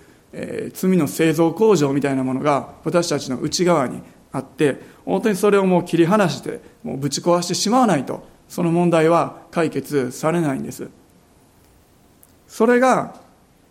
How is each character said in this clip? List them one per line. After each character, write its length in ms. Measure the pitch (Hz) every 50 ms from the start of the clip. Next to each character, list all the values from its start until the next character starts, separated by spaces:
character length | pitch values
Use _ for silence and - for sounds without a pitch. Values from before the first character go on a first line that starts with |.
| - - - _ _ _
え 400 | - - - - - - - - -
ー、 0 |
罪 220 | - - 185 185
の 140 | 180 147 131
製 240 | - - 165 160 156
造 180 | 156 170 165
工 240 | 160 - 220 220 202
場 160 | 151 147 139
み 80 | 139 143
た 120 | 131 143
い 40 | 135
な 80 | 131 131
も 100 | 131 127
の 60 | 131
が 300 | 139 151 143 127 - - - - -
私 240 | 160 165 175 175 175
た 100 | 156 139
ち 80 | - 139
の 100 | 127 123
内 280 | - 151 - - 175
側 240 | 175 175 151 127 110
に 120 | 62 - - - - - _ _
あ 60 | - 139
っ 60 | -
て、 340 | - - - 156 139 - - - - - - -
本 200 | - 180 190 202
当 60 | 220
に 60 | 202
そ 160 | 185 214 208
れ 60 | 202 196
を 80 | 196
も 160 | 185 180 175
う 20 | 175
切 140 | - - 160
り 80 | 165
離 240 | 160 208 214 202 160
し 100 | 139 127
て、 220 | - - - - - - - _
も 120 | - 156 147
う 40 | 139
ぶ 120 | 139 143
ち 100 | - 165
壊 220 | - 180 170 175
し 60 | 175 180
て 60 | 175
し 140 | - - 196
ま 120 | 233 262
わ 60 | 254 214
な 100 | 170 143
い 80 | 123
と、 200 | - - - - - - _ _ -
そ 160 | - - 175
の 80 | 170
問 180 | 165 175 175 175
題 200 | 170 165 156 160
は 320 | 170 165 139 120 - - - -
解 180 | - 175 165 139
決 420 | - 139 - - 147 139 123 127
さ 200 | 127 - - 156
れ 80 | 165 175
な 160 | 165 147 135
い 40 | 139
ん 40 | 139
で 80 | -
す。 160 | - - 123 - - - _ _ _ _ _ _ _ _ _ _ _ _ _ _ _ _ _ _ _ _ _ _ _ _ _ - _ _ _ _
そ 180 | - - 220 226
れ 120 | 247 247
が 360 | 254 254 226 165 - - - - - _ _ _ _ _ _ _ _ _